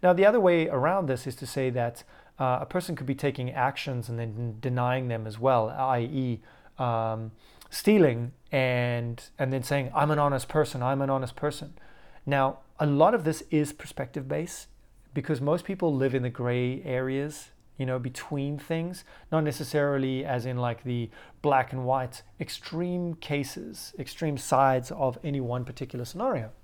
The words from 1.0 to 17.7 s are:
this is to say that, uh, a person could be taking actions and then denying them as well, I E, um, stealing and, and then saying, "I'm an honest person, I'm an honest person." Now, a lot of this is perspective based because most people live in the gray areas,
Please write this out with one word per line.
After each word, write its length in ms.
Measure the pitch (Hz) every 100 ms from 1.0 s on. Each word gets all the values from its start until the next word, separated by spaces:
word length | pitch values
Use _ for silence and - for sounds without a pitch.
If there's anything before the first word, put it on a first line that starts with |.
| 160
this 180 | 127 -
is 80 | -
to 80 | 127
say 240 | - 131
that, 320 | 123 120 120 - - - -
uh, 220 | 131 127
a 40 | -
person 300 | 185 175 156
could 120 | 131
be 80 | 135
taking 360 | 143 135 127
actions 580 | 135 127 135 - 123 113
and 100 | 117
then 380 | 113 107 120 110
denying 480 | 127 123 123 127 127
them 180 | 113 110
as 140 | 107
well, 300 | 123 127 110
I 300 | - 131 123
E, 400 | 117 147 131 110 - - - -
um, 540 | 123 113 113 110 110 - - - -
stealing 640 | - - 214 156 117 120 - -
and, 720 | 143 131 123 123 120 120 117 - -
and 120 | 131
then 120 | 131
saying, 280 | 123 143 127 156
"I'm 160 | 147
an 80 | 151
honest 280 | 143 135 -
person, 360 | 156 147 135
I'm 180 | 123 139
an 80 | 135
honest 260 | 135 127 -
person." 380 | 151 143 143 - - - - - -
Now, 340 | 139 135 - - -
a 60 | 151
lot 280 | 143 165
of 100 | 233
this 200 | 156 160 -
is 220 | 156 147
perspective 540 | - - - 127 - 135
based 400 | 147 170 - - - - _ -
because 260 | 151 - 147
most 260 | 143 175 -
people 300 | 196 170 139
live 180 | 135
in 100 | 131
the 60 | 123
gray 520 | 120 123 123 123 131
areas, 680 | 165 127 131 135 147 147 - - _